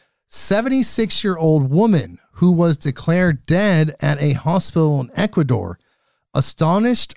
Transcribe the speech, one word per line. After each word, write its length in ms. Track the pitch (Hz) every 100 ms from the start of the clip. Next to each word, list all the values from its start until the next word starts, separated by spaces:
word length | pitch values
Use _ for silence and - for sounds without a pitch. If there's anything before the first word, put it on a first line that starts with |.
| _ _ _
seventy-six-year-old 1400 | - - 202 247 269 - - 214 - 208 170 160 156 131
woman 500 | 151 226 170 92 87 _
who 180 | - 180
was 260 | 170 170 147
declared 680 | 147 - - 175 180 139 -
dead 500 | 170 208 165 156 -
at 200 | 147 143
a 120 | 147
hospital 680 | 123 156 185 - 165 156 143
in 80 | 120 -
Ecuador 640 | 208 196 139 117 92 85 _ _ _ _ _
astonished 840 | 135 - - 160 190 233 240 -